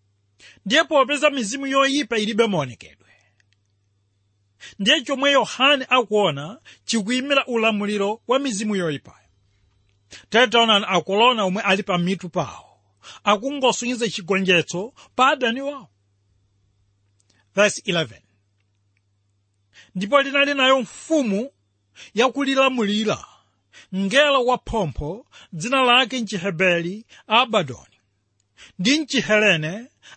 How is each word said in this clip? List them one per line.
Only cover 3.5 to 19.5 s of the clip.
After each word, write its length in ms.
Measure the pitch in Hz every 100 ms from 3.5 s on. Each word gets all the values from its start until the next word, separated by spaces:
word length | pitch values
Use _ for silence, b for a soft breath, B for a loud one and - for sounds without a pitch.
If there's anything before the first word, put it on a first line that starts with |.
| _ _ _ _ _ _ _ _ _ _ _ B B
ndiye 220 | 202 311
chomwe 300 | 247 262 277
Yohane 540 | 277 220 - 269 285 254
akuona 720 | 254 226 208 190 139 151 254 B B
chikuyimira 600 | - 226 196 254 277 277
ulamuliro 760 | 254 233 220 208 202 208 202 220 -
wa 120 | 262
mizimu 360 | 277 202 214
yoyipayo. 520 | 196 170 143 - - _ _ _ _ _ _ _ _ _ B B
Tere 180 | 220 247
taonani 380 | 233 233 202 180
akolona 540 | 185 - 196 240 233
omwe 180 | 190 190
ali 220 | 202 196
pa 140 | 190 175
mitu 320 | 175 190 175
pawo, 500 | 180 135 - - _ _ _ B B
akungosonyeza 840 | - 208 254 285 254 - 240 247 233
chigonjetso 840 | - 170 190 190 175 151 170 220 _ b
pa 120 | - 262
adani 340 | 294 233 247
wawo. 280 | 277 285 208 _ _ _ _ _ _ _ _ _ _ _ _ _ _ _ _
Verse 260 | 190 208 -
eleven. 360 | - 175 135 104 _ _ _ _ _ _ _ _ _ _ _ _ _